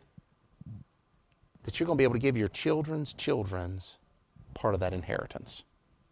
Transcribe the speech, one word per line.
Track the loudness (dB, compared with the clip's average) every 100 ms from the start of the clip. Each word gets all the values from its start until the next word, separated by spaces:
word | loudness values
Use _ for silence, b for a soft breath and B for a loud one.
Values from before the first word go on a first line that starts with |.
| -8 -20 -20 _ _ _ -18 -16 -18 _ _ _ _ _ _ _
that | -8 -2
you're | 2
gonna | 6
be |
able | 6
to | 6
give | 2 2
your | 0
children's | 0 0 0 0 -2 -4
children's | -4 0 0 0 -2 -4 -6 -10 -16 _ _ _ -20 -18
part | -2 0
of | 2
that | 2
inheritance. | -2 -2 -2 -2 -8 -10 -12 -14 _ _ _ _